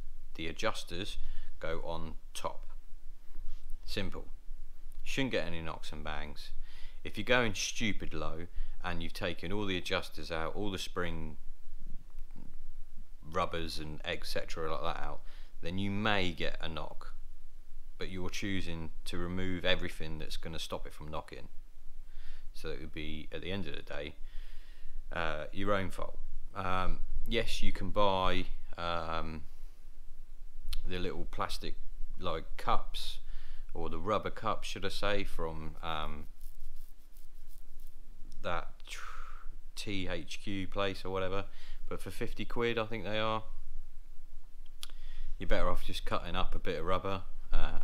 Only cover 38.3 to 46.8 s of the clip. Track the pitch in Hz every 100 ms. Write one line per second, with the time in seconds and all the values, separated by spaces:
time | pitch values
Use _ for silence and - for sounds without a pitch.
38.3 | - 92 87 - - - - - - -
39.3 | - - - - - - 98 90 87 -
40.3 | - - 98 92 104 101 95 95 95 92
41.3 | 95 95 - - - - 110 - - 117
42.3 | - 107 - 117 113 110 113 90 107 110
43.3 | 110 - - - - - - - - -
44.3 | - - - - - - - - - -
45.3 | - 87 95 87 87 - 95 - - 85
46.3 | 90 90 - - 80